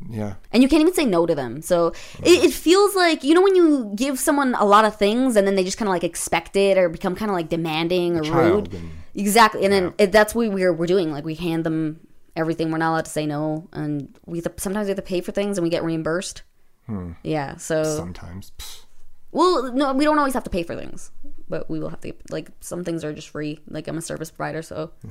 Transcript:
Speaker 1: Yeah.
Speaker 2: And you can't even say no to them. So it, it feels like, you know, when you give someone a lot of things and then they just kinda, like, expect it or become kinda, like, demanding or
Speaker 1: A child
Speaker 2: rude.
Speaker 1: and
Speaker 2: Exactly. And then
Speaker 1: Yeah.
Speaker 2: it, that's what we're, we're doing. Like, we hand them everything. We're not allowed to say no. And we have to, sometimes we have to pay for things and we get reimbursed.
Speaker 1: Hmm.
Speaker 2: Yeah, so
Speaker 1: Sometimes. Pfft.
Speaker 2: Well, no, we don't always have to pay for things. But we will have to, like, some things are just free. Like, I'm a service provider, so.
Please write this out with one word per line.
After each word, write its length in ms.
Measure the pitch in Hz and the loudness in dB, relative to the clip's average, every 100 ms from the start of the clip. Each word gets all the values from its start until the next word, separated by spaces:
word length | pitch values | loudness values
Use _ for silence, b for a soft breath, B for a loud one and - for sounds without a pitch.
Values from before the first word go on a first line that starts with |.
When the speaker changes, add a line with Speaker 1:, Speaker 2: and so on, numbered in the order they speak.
| - | -10
Speaker 1:
Yeah. 260 | 110 104 104 - | -6 -6 -8 0
Speaker 2:
And 100 | 233 | 4
you 60 | 262 | 6
can't 100 | 320 | 6
even 120 | 311 | 4
say 120 | 359 277 | 2 2
no 200 | 175 170 | 2 2
to 100 | 151 | 0
them. 260 | 127 127 | -4 -8
So 260 | - 175 170 B B B | 0 2 2 B B B
it, 220 | - 349 330 | 4 6 6
it 80 | |
feels 420 | - 311 370 403 392 | 2 4 4 4 4
like, 300 | 349 311 262 | 2 2 4
you 80 | |
know, 80 | 330 | 6
when 140 | 392 370 | 6 6
you 360 | 339 285 214 202 | 6 4 0 -2
give 220 | 269 262 | -2 0
someone 360 | - 285 262 240 | 0 2 2 2
a 80 | |
lot 220 | 202 202 220 | 6 6 6
of 100 | 208 | 4
things 380 | 202 226 262 214 | 2 4 2 4
and 100 | 196 | 4
then 100 | 196 | 2
they 100 | 185 | 0
just 120 | - | 0
kinda, 140 | 214 | 0
like, 120 | 175 175 | 0 -2
expect 500 | - - 170 - 196 | -4 -4 -2 -2 2
it 200 | 196 190 | 4 4
or 100 | 180 | 2
become 240 | 165 190 180 | 0 -4 -4
kinda, 180 | 214 | -2
like, 140 | 185 156 | -4 -2
demanding 680 | 170 165 156 165 180 175 170 | -4 -2 -2 0 0 0 0
or 40 | |
Speaker 1:
A 40 | 151 | 0
child 480 | 165 165 202 196 | 2 4 2 -2
Speaker 2:
rude. 80 | B | B
Speaker 1:
and 80 | B B B - | B B B -6
Speaker 2:
Exactly. 480 | 202 208 214 - 196 | 2 4 4 4 2
And 60 | |
then 100 | 196 175 | 2 2
Speaker 1:
Yeah. 60 | - 208 | 2 4
Speaker 2:
it, 60 | |
that's 200 | 214 214 226 | 6 4 2
what 140 | 233 | 0
we're, 200 | 190 185 | 2 2
we're 120 | 160 170 | 2 2
doing. 240 | 190 160 | 2 0
Like, 120 | 143 160 | -4 -6
we 100 | 156 | -6
hand 300 | 175 165 165 | -4 -2 -2
them 340 | 160 156 156 - - - - | -2 -4 -6 -14 -20 -12 -4
everything. 320 | 160 160 165 | -2 -2 -2
We're 60 | 160 | 0
not 120 | 165 | 0
allowed 140 | 160 160 | -2 -2
to 60 | |
say 140 | - 156 | -4 -4
no. 420 | 147 156 156 175 | -2 -4 -4 -8
And 440 | - 151 147 - - - | -8 -6 -6 -8 -14 -12
we 120 | 170 | -8
have 160 | - - | -8 -8
to, 60 | |
sometimes 240 | 196 202 202 | -6 -4 -4
we 40 | |
have 80 | 196 | -6
to 40 | |
pay 180 | - 180 | -6 -6
for 100 | 180 | -4
things 240 | - 202 196 | -4 -4 -2
and 60 | |
we 60 | 170 | -2
get 140 | 165 165 | -2 -2
reimbursed. 580 | 165 156 170 202 - - _ - _ - | -4 -2 -4 -6 -12 -18 _ -20 _ -10
Speaker 1:
Hmm. 260 | 104 87 85 | -8 -8 -10
Speaker 2:
Yeah, 320 | 165 156 139 165 | -6 -4 -6 -10
so 260 | - 156 | -4 -2
Speaker 1:
Sometimes. 680 | 156 156 170 180 - 180 - - | -2 -4 -6 -12 -14 -14 -14 -14
Pfft. 260 | - - - - - - - | -14 -14 -16 -14 -14 -14 -6
Speaker 2:
Well, 380 | - 359 330 254 | 0 2 2 -2
no, 220 | 247 285 | -2 0
we 100 | 262 | 2
don't 140 | 302 302 | 2 4
always 140 | 277 | 2
have 100 | 262 | -2
to 60 | - | -4
pay 140 | 190 | -6
for 120 | 165 - | -6 -8
things. 360 | 71 - - - - - - | -10 -10 -10 -8 -6 -6 -6
But 220 | 160 156 | -6 -6
we 100 | 160 | -6
will 80 | 156 | -6
have 120 | 165 | -8
to, 120 | 160 - - | -12 -14 -12
like, 220 | 156 156 - | -12 -12 -16
some 240 | - 170 | -12 -10
things 200 | 175 165 151 | -6 -6 -8
are 80 | |
just 160 | 151 151 | -10 -12
free. 300 | 151 151 151 - | -10 -8 -10 -12
Like, 200 | 156 151 | -12 -8
I'm 100 | 151 | -8
a 40 | |
service 280 | 165 151 160 | -8 -10 -10
provider, 300 | - 151 156 | -10 -8 -8
so. 300 | 160 - 156 - 104 | -10 -10 -10 -12 -12